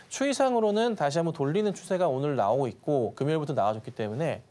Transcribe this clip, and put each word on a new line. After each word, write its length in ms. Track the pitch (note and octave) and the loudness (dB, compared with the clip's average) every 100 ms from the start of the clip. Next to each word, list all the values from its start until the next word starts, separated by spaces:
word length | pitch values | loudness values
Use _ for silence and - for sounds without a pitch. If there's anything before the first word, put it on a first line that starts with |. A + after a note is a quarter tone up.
| - | -14
추이상으로는 880 | - C#4 C4+ C4 A#3+ G#3+ G#3 A#3+ G#3+ | -4 -2 2 2 2 2 2 0 0
다시 240 | - D#3 | 0 0
한번 140 | E3 | 0
돌리는 400 | - C#3 F3+ G#3 | 0 0 0 0
추세가 360 | - - F#3 F3 | -4 -4 0 0
오늘 260 | C3 D3 C3 | 0 0 2
나오고 320 | G2+ B2+ B2+ | 2 2 0
있고 460 | - - C#3+ A2 - | -4 -2 0 0 -2
금요일부터 380 | C#3 D#3 D3 | -2 0 -2
나와줬기 380 | B2+ G2+ A2 - | 0 0 0 -6
때문에 500 | - G#2+ A#2 D#3+ G2+ - | -6 -6 -2 -4 -4 -10